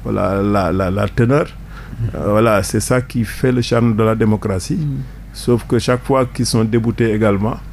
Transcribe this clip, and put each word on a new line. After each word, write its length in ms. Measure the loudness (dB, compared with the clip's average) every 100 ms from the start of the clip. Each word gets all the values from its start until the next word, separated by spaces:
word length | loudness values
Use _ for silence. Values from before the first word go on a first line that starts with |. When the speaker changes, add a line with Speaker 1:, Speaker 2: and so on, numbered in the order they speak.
Speaker 1:
voilà, 380 | -4 -2 0 0
la, 280 | 0 2 0
la, 200 | 0 0
la 160 | 0 -2
teneur. 380 | 0 2 2 0 -8 -16 -16 -14 -6 -6 -4
Euh, 160 | 0
voilà, 320 | 4 4 4
c'est 160 | 2 -2
ça 220 | 0 0
qui 220 | 0 -2
fait 280 | -4 0 0
le 100 | 2
charme 340 | 2 2 2 4
de 60 |
la 140 | 2 2
démocratie. 640 | 2 2 0 -4 -2 -4
Speaker 2:
Mm. 180 | -2 -4 -8 -14 -16
Speaker 1:
Sauf 320 | -8 0 0 2
que 100 | -2
chaque 260 | 2 -2
fois 220 | 2 2 2
qu'ils 220 | -2 0
sont 160 | 2
déboutés 500 | 2 2 0 0 0
également 440 | 2 2 2 0 -4 -10